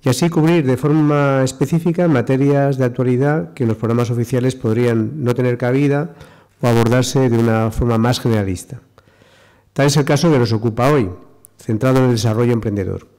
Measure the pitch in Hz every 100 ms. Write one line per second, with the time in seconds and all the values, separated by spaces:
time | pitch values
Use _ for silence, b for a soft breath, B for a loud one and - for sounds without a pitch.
0 | 135 123 170 165 156 175 135 123 151 156
1 | 151 147 139 135 131 131 135 165 170 170
2 | 175 131 120 131 143 143 139 135 127 123
3 | 127 123 143 156 170 - 120 110 113 117
4 | 117 120 117 127 127 127 117 110 120 113
5 | 110 147 123 123 127 120 123 135 143 143
6 | 160 B B B B _ 120 117 113 123
7 | 127 139 131 117 117 110 110 107 120 117
8 | 117 123 127 110 98 90 - 123 _ _
9 | b b b b b b b - 139 147
10 | 139 143 170 143 117 110 117 110 127 151
11 | 98 95 - _ - _ - 110 131 131
12 | 127 117 110 107 120 117 107 101 92 95
13 | -